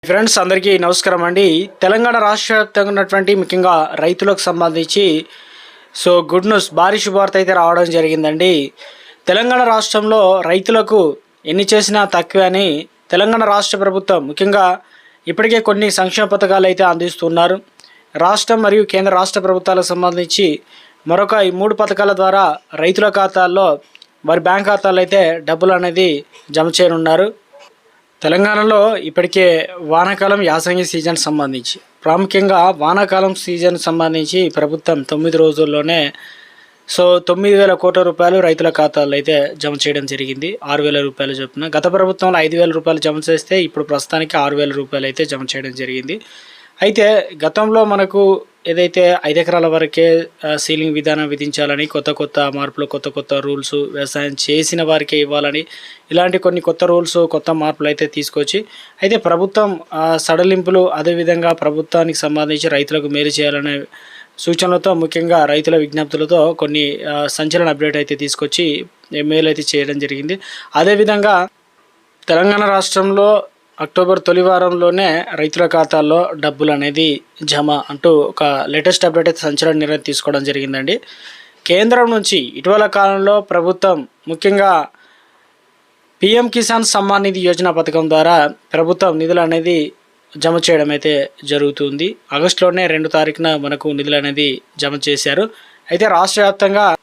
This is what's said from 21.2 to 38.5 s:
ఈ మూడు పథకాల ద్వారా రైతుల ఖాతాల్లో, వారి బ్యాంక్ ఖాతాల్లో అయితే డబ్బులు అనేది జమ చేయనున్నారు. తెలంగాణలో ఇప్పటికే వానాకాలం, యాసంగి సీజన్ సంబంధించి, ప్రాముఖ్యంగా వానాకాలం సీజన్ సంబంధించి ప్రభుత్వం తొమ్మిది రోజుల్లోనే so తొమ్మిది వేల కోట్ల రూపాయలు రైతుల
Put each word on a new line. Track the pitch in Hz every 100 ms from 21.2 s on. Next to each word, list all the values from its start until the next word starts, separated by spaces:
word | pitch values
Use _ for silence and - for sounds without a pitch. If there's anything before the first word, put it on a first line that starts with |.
| 196
ఈ | 220 196
మూడు | 180 208
పథకాల | 208 208 202 202
ద్వారా | 190 190 190 185 151 _ 151
రైతుల | 160 190 208
ఖాతాల్లో, | 202 190 190 180 185 190 143 _ _ _ _ 156
వారి | 170
బ్యాంక్ | 175 190 202
ఖాతాల్లో | 202 196 185
అయితే | 180 196 170 165
డబ్బులు | 156 160 185
అనేది | 180 180 170 185 147 143 - _
జమ | 151 165 165
చేయనున్నారు. | 180 165 160 160 202 226 _ - - _ _ _ _ _
తెలంగాణలో | 156 175 202 208 214 214 208 208
ఇప్పటికే | 160 156 175 190 180 165 - 180
వానాకాలం, | 160 160 185 190 196 202
యాసంగి | 180 156 180 180 175
సీజన్ | 165 160 165
సంబంధించి, | - 151 139 131 120 - _ _
ప్రాముఖ్యంగా | - 170 196 196 196 190 175 175
వానాకాలం | 151 185 202 190 190 185
సీజన్ | - 175 175 175
సంబంధించి | 165 165 165 160 151 180 180
ప్రభుత్వం | 151 147 156 - 156
తొమ్మిది | 135 151 160 160
రోజుల్లోనే | 160 151 156 147 147 165 147 - - - - _ _ _ _
so | - 180 180
తొమ్మిది | 175 180 202 196
వేల | 196
కోట్ల | 180 180 175
రూపాయలు | 175 165 175 190
రైతుల | 175